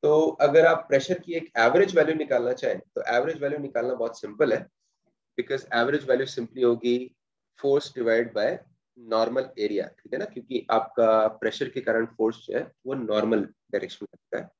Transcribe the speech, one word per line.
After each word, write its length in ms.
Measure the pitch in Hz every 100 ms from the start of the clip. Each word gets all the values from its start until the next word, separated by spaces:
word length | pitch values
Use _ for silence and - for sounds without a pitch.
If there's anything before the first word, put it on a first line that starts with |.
तो 160 | 151 151 156 -
अगर 240 | 143 147 165
आप 200 | 165 -
pressure 300 | 139 - 180
की 140 | -
एक 180 | 165 160 117
average 380 | 117 165 190 175
value 200 | 156 156
निकालना 380 | 139 127 120
चाहें, 260 | 127 127 95
तो 240 | - - - 120
average 260 | 143 160
value 180 | 139 147
निकालना 340 | 139 120 123
बहुत 280 | 123 117 -
simple 320 | 101 104 143
है, 120 | 110 - _ _ _ _ _ _ -
because 280 | 123 135 -
average 320 | 120 120 147 135
value 240 | 127 135
simply 340 | - 117 131
होगी 320 | 123 117 120 123 127 _ _ _ _ _
force 300 | 139 139 - -
divide 360 | 117 113 117
by 140 | 107 113 170 _ _ _ _
normal 480 | 113 110 113 127 131 -
area, 260 | 104 101 -
ठीक 240 | _ -
है 40 | 131
ना, 60 | 208
क्योंकि 400 | - - 131 -
आपका 560 | 113 - - 113 110 110 107
pressure 320 | 110 - -
के 120 | 135
कारण 240 | 120 113 117 _
force 200 | 113 117
जो 200 | - 123
है 140 | - _ 127
वो 80 |
normal 480 | 135 113 107 107 110 95 _ _
direction 340 | 101 95 - 104
में 20 |
लगता 240 | _ _ -
है। 120 | - _